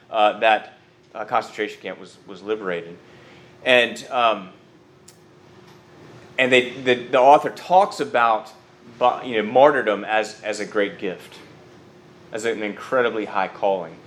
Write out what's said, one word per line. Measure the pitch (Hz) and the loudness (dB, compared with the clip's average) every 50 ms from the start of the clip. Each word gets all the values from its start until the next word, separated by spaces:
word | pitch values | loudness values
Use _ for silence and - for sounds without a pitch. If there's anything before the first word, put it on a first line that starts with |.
| _ - | _ -6
uh, | - 110 104 104 92 104 | 0 2 2 2 2 2
that, | 113 113 110 104 - - - _ _ _ _ _ _ _ - | 2 2 2 2 0 -10 -20 _ _ _ _ _ _ _ -12
uh, | 113 107 | -12 -8
concentration | - 123 113 110 - - - 107 104 - - | -4 -4 -4 -4 -4 -8 -8 -8 -8 -8 -12
camp | - 95 87 82 | -12 -14 -14 -14
was, | 92 85 - - - | -16 -20 -20 -20 -20
was | - 98 85 | -20 -18 -12
liberated. | 98 104 110 107 101 92 87 85 85 85 87 87 - - - - - - - - - - - - - | -6 -6 -6 -4 -4 -6 -6 -6 -8 -12 -18 -20 -20 -20 -20 -20 -20 -20 -20 -20 -20 -20 -18 -6 0
And, | 135 127 123 117 110 107 104 - - | 2 4 4 4 0 -4 -10 -12 -6
um, | 135 123 120 113 104 98 95 90 - - _ _ _ _ _ _ _ _ _ - - _ _ _ _ _ _ _ - - - - - - _ _ - - - - - - - - - - | -2 0 2 2 0 -2 -6 -18 -20 -20 _ _ _ _ _ _ _ _ _ -20 -20 _ _ _ _ _ _ _ -20 -20 -20 -20 -20 -20 _ _ -20 -20 -20 -20 -20 -20 -20 -10 -2 0
and | 131 127 | 2 4
they, | 127 123 120 - | 4 4 4 2
the, | - 135 131 127 123 | -8 -4 0 0 0
the | 120 - - 139 131 | 0 0 -2 2 4
author | 123 139 143 123 - - | 6 8 6 6 4 -2
talks | - - - - 175 185 202 196 - - | -8 -8 -4 2 2 4 2 2 -2 -8
about, | 139 123 117 120 117 117 110 107 - - - - - _ _ _ - 131 117 - | -8 -2 0 2 2 2 2 0 -4 -10 -20 -20 -20 _ _ _ -20 -16 -6 0
bu-, | 123 123 - - - | 0 0 0 0 -8
you | 131 117 107 | -4 -4 -4
know, | 104 107 | -2 2
martyrdom | 123 131 139 151 147 131 110 107 101 101 101 | 4 6 6 6 4 2 0 -2 -2 -2 -2
as, | 101 110 110 107 104 - - | -2 -2 -2 -2 -4 -8 -12
as | 95 107 104 104 | -8 -8 -6 -6
a | 104 | -8
great | 90 - 107 101 95 90 - | -4 -2 -2 -2 -2 -4 -8
gift, | 107 92 85 - - - - - - - - - - - - - - - - - - - - - - - | -8 -8 -8 -10 -14 -20 -20 -20 -20 -20 -20 -20 -20 -20 -20 -20 -20 -20 -20 -20 -20 -20 -20 -20 -20 -14
as | - 110 107 | -12 -6 -4
an | 117 110 104 | -4 -4 -4
incredibly | 107 104 98 - - - 131 127 120 113 107 110 101 | -6 -8 -8 -10 -8 -2 -2 0 0 0 -2 -4 -6
high | 95 - 101 95 90 | -4 -4 -4 -4 -4
calling. | - - 110 98 95 92 85 82 80 80 - | -6 -4 -2 -2 -2 -2 -6 -10 -16 -20 -20